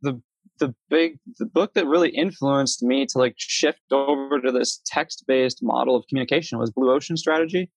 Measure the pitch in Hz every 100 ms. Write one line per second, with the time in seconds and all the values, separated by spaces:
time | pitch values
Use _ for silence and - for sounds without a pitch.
0 | 139 123 - _ _ - 190 - - 156
1 | 165 143 - - 110 - 202 - 156 160
2 | 170 - 180 180 139 139 135 - 123 135
3 | 135 135 127 - - - 147 - - 135
4 | 139 143 135 143 127 123 120 - - -
5 | 156 - - 131 127 123 117 123 127 123
6 | - 135 127 147 165 117 117 107 131 135
7 | - 165 160 156 165 180 180